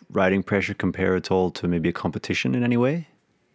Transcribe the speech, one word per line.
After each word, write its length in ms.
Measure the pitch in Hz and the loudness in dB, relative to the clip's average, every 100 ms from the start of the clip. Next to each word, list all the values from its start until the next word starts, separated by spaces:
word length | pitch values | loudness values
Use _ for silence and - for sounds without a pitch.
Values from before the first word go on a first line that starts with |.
| - | -4
riding 320 | 98 95 98 | 2 4 2
pressure 320 | - 101 92 92 | 2 0 0 -2
compare 400 | 92 92 92 92 | -4 0 0 0
at 160 | - | 2
all 180 | 92 90 | 2 2
to 160 | - 87 | -2 -2
maybe 220 | 87 85 | 0 -2
a 20 | |
competition 600 | - 87 - - - 127 | -2 -4 -6 -6 -2 0
in 100 | 127 | 0
any 140 | 120 120 | 0 2
way? 300 | 123 170 156 _ _ _ _ | 2 0 -6 _ _ _ _